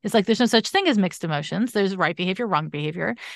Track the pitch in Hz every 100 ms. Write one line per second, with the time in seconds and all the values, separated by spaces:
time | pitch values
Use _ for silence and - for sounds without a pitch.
0 | 208 220 196 220 240 226 - 392 370 214
1 | 180 - 165 147 147 180 240 208 196 190
2 | 160 170 180 190 233 156 156 147 151 170
3 | 160 240 -